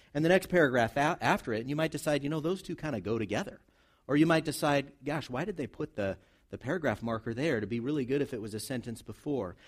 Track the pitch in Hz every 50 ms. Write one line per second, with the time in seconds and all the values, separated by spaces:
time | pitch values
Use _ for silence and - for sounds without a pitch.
0 | - _ - 147 156 165 180 190 185 - 180 180 156 135 120 127 117 110 - 139
1 | 139 151 175 - - 123 175 208 - - 113 107 117 131 143 151 160 160 - 147
2 | - 160 147 143 135 143 156 160 143 165 190 190 - - 170 - - 156 131 107
3 | 87 98 113 113 110 92 101 120 - - - - _ _ _ _ _ _ _ _
4 | _ - 135 147 156 165 165 160 156 160 139 - - 151 143 143 135 139 - _
5 | 127 143 143 160 131 - 127 123 170 208 196 170 139 110 - - 156 - - -
6 | 101 95 95 - _ _ _ _ _ _ - 104 - 120 160 190 156 131 107 -
7 | - 117 113 110 - 120 113 113 143 165 143 110 104 95 120 117 113 131 151 151
8 | 127 117 131 147 143 - - 113 104 110 98 110 - - 135 123 104 123 113 -
9 | - - 107 - - 147 143 127 101 90 85 - -